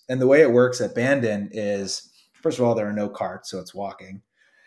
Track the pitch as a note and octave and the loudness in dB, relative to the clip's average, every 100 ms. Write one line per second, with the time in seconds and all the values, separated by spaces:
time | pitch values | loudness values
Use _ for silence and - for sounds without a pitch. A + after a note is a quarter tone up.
0 | - B2+ B2+ C#3+ D3+ B2 B2 B2+ G#2 - | -8 0 4 6 6 6 4 2 -6 -2
1 | B2+ C#3 A#2 G#2 G2+ A2 G2+ G2+ F#2+ - | 0 0 0 -4 -6 -6 -4 -4 -6 -10
2 | - _ _ _ E3 B2+ A#2+ A2+ G#2 G#2 | -14 _ _ _ -4 0 0 0 -2 -4
3 | G#2 - G#2 F#2+ - F#2+ F2+ F#2+ G2 - | -6 -6 -8 -8 -12 -14 -14 -12 -12 -12
4 | F#2+ G2 _ _ _ _ | -18 -20 _ _ _ _